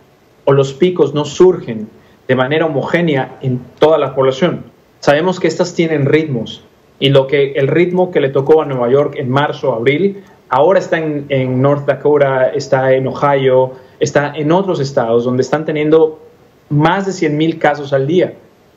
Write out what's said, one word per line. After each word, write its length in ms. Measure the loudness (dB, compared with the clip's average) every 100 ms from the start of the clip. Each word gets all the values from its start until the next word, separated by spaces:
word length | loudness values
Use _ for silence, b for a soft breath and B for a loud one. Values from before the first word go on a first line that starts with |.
| _ _ _ _
o 80 | 0
los 200 | 2 0
picos 420 | 0 0 2 0
no 100 | 0
surgen 640 | -6 4 4 4 -6 -10 -10 b b b -4
de 80 | -2
manera 300 | 0 0 0
homogénea 720 | -2 -2 0 0 -2 -4 -6
en 200 | -6 -6 -8 0
toda 200 | 2 2
la 160 | 0
población. 500 | 0 0 2 -2 -2 -12 _ _ _
Sabemos 400 | 0 2 0 -2
que 80 | -4
estas 260 | -2 -4
tienen 320 | -2 -2 0 2
ritmos, 580 | 0 0 -6 -8 -14 -20 _ _ _
y 80 | 2
lo 180 | 2 2
que, 260 | 0 0
el 140 | 0 0
ritmo 440 | 2 0 0 0
que 100 | 0
le 80 | 0
tocó 320 | 0 4 4
a 60 | 2
Nueva 220 | -2 2
York 260 | 2 0 -4
en 120 | -4
marzo, 440 | -2 -2 -2 -4
abril, 480 | 0 0 0 -2 -4 B B _
ahora 300 | 2 4 2
está 200 | 0 -4
en, 280 | -2 -6 -4
en 320 | -2 -2 0
North 260 | 0 0 -2
Dakota, 600 | -2 0 2 2 2 0
está 420 | -2 -2 0 2
en 160 | 0 0
Ohio, 640 | -2 0 2 2 2 0 B B B
está 340 | -2 0 -2 -4
en 160 | 0
otros 260 | 0 0 -4
estados 460 | -2 -2 0 0
donde 180 | 0 -2
están 220 | -2 -4
teniendo 560 | -4 -2 2 4 2 0 -20 _ _ _ _
más 360 | 0 2 0
de 80 | -4
cien 240 | -4 -2 0
mil 220 | -2 0
casos 340 | 0 0 -2
al 140 | -2 0
día 280 | 0 -2 -6 -20 _ _